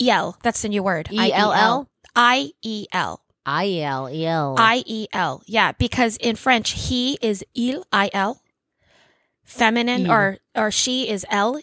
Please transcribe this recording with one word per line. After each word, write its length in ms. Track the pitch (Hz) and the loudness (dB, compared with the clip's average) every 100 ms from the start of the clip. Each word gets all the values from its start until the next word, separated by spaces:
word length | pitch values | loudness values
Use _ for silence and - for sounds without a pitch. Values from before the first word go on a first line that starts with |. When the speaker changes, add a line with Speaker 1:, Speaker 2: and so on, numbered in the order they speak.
Speaker 1:
E 80 | 247 | 2
L, 280 | 190 160 - | 2 0 -4
that's 180 | 233 - | -2 -2
the 80 | 214 | -2
new 140 | 208 | 0
word. 260 | 190 170 160 | 0 -2 -2
Speaker 2:
E 200 | 208 220 | 0 2
L 180 | 190 214 | 4 2
L? 360 | 170 220 254 277 _ _ 240 | 4 4 2 -4 _ _ 2
Speaker 1:
I 360 | 240 254 277 - | 4 4 0 -8
E 240 | 226 214 202 | -10 -10 -6
L. 300 | 185 117 80 _ _ - | -4 -4 -6 _ _ -4
Speaker 2:
I 200 | 147 196 | -2 0
E 160 | 175 | -2
L, 260 | 147 135 131 | -2 -4 -4
E 140 | 156 160 | -4 -2
L. 300 | 165 143 131 | 0 0 2
Speaker 1:
I 260 | 226 247 - | 4 2 -2
E 220 | 220 214 | -8 -6
L, 280 | - 165 131 - | -4 -4 -4 -4
yeah, 260 | 220 180 | 0 0
because 460 | - 240 - 233 214 | 2 -2 0 0 0
in 180 | 233 226 | -2 -2
French, 360 | 262 240 214 - - | 0 0 0 -6 -4
he 280 | 247 247 285 | -2 -2 -2
is 220 | 226 196 - | -2 -4 -6
il, 320 | - 240 285 - | -4 -2 -2 -2
I 180 | 202 202 | 0 0
L, 280 | 202 196 262 _ _ _ _ _ _ _ _ _ _ | 0 -2 -4 _ _ _ _ _ _ _ _ _ _
feminine, 640 | - - 226 233 240 247 185 | -12 0 2 2 0 0 2
Speaker 2:
E. 20 | |
Speaker 1:
or, 280 | 220 196 190 _ - | 2 2 -2 _ -2
or 160 | 214 | -2
she 360 | - - 254 262 | 0 -2 -2 -2
is 160 | 202 - | -4 -2
elle, 300 | 202 208 294 | 0 0 -2